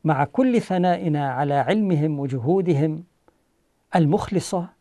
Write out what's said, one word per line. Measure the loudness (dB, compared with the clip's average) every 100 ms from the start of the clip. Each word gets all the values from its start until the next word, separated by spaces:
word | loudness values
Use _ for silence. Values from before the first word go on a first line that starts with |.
مع | 0 0
كل | 0 2 2 2
ثنائنا | 0 0 2 0 0 -2 -2
على | -2 0
علمهم | 0 0 0 2 0 0 -2
وجهودهم | -4 -4 0 0 2 0 0 -4 -12 _ _ _ _ _ _ _ _ 2
المخلصة | 2 2 0 -4 -2 -6 -6 _